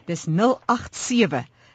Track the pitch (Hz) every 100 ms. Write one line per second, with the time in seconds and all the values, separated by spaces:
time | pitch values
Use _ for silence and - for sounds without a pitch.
0 | - 170 - 160 240 - - 240 - -
1 | - 240 185 135 - _ _